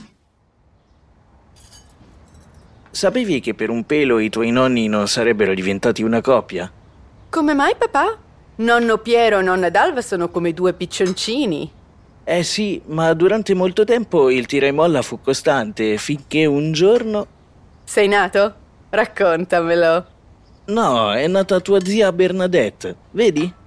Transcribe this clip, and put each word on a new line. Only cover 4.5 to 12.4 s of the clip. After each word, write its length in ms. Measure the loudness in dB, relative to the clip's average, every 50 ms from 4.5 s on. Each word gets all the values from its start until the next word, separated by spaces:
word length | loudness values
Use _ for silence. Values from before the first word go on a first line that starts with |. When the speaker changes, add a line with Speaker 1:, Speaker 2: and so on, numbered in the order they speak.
Speaker 1:
nonni 360 | 2 2 2 2 2 0 0 0
non 200 | 0 0 -2 -2
sarebbero 460 | -2 0 0 0 2 2 0 0 0
diventati 480 | -2 -2 -4 -4 -2 -2 -2 -2 -2
una 200 | -2 -2 -2 -2
coppia? 500 | 0 2 0 0 0 -4 -8 -10 -10 -10 -14 -20 -20 -20 -20 -20 -20 -20 -20 -20 -18 -8
Speaker 2:
Come 240 | -4 -2 0 0 2
mai, 220 | 2 2 0 0
papà? 420 | 0 -2 -2 0 0 0 0 -2 -6 -12 _ -20 -20 -20 -20 -8
Nonno 440 | -4 0 2 2 2 2 2 0 -2
Piero 400 | 0 0 2 2 4 4 2 2
e 20 |
nonna 280 | 2 0 0 0 0 2
Dalva 320 | 2 2 2 2 0 -4
sono 280 | -6 -6 -4 -4 -4 -4
come 240 | -4 -4 -4 -4 -2
due 200 | 0 -2 -2 -2
piccioncini. 960 | -2 -8 -10 -4 -2 -2 -2 -2 -4 -6 -4 -4 -2 -2 -2 -4 -4 -8 -12 -14 -20 -20 _ _ -20 -20 -20 _ -16 -6
Speaker 1:
Eh 180 | -4 -2 -2